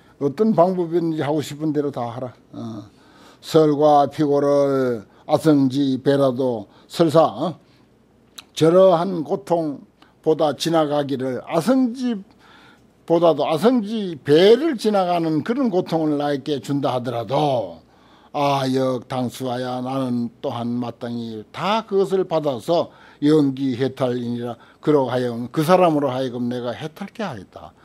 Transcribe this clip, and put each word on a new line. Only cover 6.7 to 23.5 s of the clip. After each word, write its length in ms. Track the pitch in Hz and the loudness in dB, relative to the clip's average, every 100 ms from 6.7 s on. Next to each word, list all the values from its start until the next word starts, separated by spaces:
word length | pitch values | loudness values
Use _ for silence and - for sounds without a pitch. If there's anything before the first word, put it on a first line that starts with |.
| _ _ | _ _
설사, 380 | - 170 160 | 0 4 4
어, 340 | 147 104 - 143 _ _ _ _ _ _ _ - - | 4 0 -6 -6 _ _ _ _ _ _ _ -20 -18
저러한 720 | - 160 180 190 175 180 180 | 2 4 8 6 6 0 -4
고통보다 1300 | 139 185 - 170 160 131 - _ _ _ - 156 156 135 | -4 -6 -2 -2 -2 -8 -16 _ _ _ 0 2 0 0
지나가기를, 840 | 165 165 151 147 139 135 131 123 - | 0 0 2 0 -2 -4 -4 -6 -4
아성지보다도, 2000 | 165 160 262 254 254 247 214 196 _ _ - - _ _ _ - 170 170 147 135 | -4 0 0 0 -2 -6 -6 -10 _ _ -20 -20 _ _ _ 0 4 4 4 0
아성지 720 | 156 214 254 202 226 196 160 | 2 2 2 -2 -6 -6 -8
배를 520 | - 151 190 233 320 254 | 2 6 8 6 4 -2
지나가는 680 | 214 202 180 175 165 156 | 0 0 2 0 0 -2
그런 260 | 131 240 254 | -2 -2 0
고통을 480 | 180 180 165 156 143 | 0 -2 -2 0 0
나에게 420 | 143 143 151 143 | -2 -4 -4 -6
준다 320 | - 143 135 | -4 -2 -2
하더라도, 840 | 127 123 120 107 143 151 127 95 85 _ _ _ _ _ | -2 -4 -6 -2 0 2 0 -4 -10 _ _ _ _ _
아, 320 | 143 143 135 135 | -2 0 0 0
역당수하여 1080 | 131 131 127 - 131 123 - 131 123 127 127 | 0 0 -2 -6 -6 -6 -6 -8 -6 -6 -6
나는 460 | 127 135 127 123 117 - | -6 -4 -2 -2 -4 -6
또한 260 | 147 120 117 | -8 -6 -6
마땅히 760 | 120 120 120 120 120 117 110 104 | -4 -6 -8 -10 -8 -8 -12 -14
다 360 | - 175 220 220 | -8 -4 -4 -2
그것을 380 | 196 180 190 | -2 0 -2
받아서 640 | 185 160 147 123 104 170 135 - - - | 0 -2 -2 -4 -2 0 -2 -8 -20 -2
연기 540 | 147 156 139 | 2 4 2